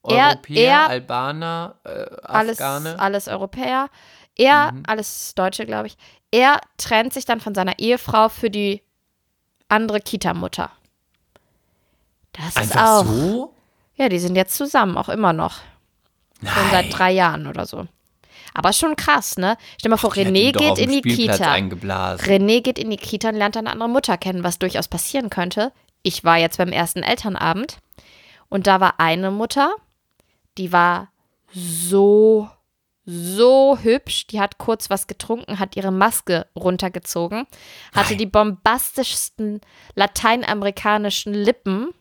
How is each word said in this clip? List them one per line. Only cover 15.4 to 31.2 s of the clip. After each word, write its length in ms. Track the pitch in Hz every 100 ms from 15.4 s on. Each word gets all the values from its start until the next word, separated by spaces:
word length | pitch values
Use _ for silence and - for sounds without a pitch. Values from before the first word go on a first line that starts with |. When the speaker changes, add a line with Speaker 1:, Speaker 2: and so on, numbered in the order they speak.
| 165 - - _ _ _ _ _ _ _
Speaker 1:
Schon 100 | 101
Speaker 2:
Nein. 160 | - 190
Speaker 1:
seit 280 | 190 180 -
drei 120 | 185
Jahren 340 | 190 175 151 147
oder 180 | -
so. 220 | 175 - 170 _ _ _ _ - -
Aber 200 | - 185
schon 240 | 214 320 302
krass, 420 | - 294 - -
ne? 180 | 185 226 - -
Stell 100 | 226
dir 20 |
mal 60 | 226
vor, 140 | 220
Speaker 2:
Ach, 40 |
die 60 | 196 190
hat 60 |
Speaker 1:
René 160 | 190 -
Speaker 2:
ihm 40 |
doch 80 | -
Speaker 1:
geht 100 | 302
Speaker 2:
auf 80 | -
dem 120 | 254
Speaker 1:
in 120 | 277
die 80 | 240
Speaker 2:
Spielplatz 280 | 233 220 196
Speaker 1:
Kita. 120 | 170
Speaker 2:
eingeblasen. 760 | 95 98 87 98 95 92 90 -
Speaker 1:
René 340 | 196 202 233
geht 160 | 247 247
in 120 | 220
die 60 | 202
Kita 320 | - 214 226
und 60 | 214
lernt 200 | 208 226
eine 140 | 220
andere 180 | 220 233
Mutter 280 | 254 - 175
kennen, 260 | 190 185
was 140 | 175 170
durchaus 300 | 190 - 160
passieren 420 | 170 - 277 226
könnte. 420 | - 180 208 240 _ _ _
Ich 220 | 185 -
war 120 | 170 165
jetzt 220 | 165 -
beim 140 | 180
ersten 300 | - 170 -
Elternabend 760 | - 254 214 185 165 175 277 - _ _ _ _ _ _ _
und 180 | 196 196
da 140 | 190
war 200 | 185 -
eine 300 | 165 165 190
Mutter, 440 | 202 226 277 285 427 _ _ _ _ _ _ _ -
die 140 | 180
war 360 | 175 175 175 190 _